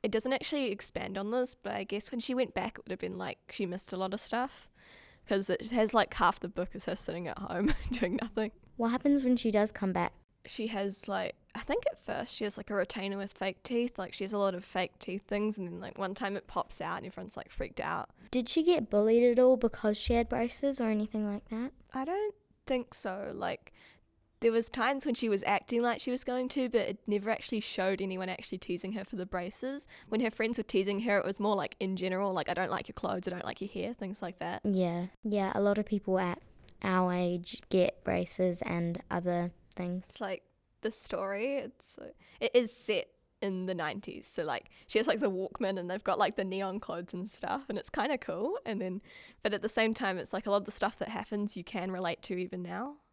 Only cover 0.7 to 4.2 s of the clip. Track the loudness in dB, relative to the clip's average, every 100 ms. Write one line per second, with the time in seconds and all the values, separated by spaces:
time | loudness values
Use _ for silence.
0.7 | -2 -4 -4 -4 -4 0 0 0 -2 -4
1.7 | -4 -4 -4 -4 -6 -2 0 0 0 -4
2.7 | -8 -10 -6 -6 -6 -8 -8 -12 -4 -4
3.7 | -4 -6 -4 -4 -4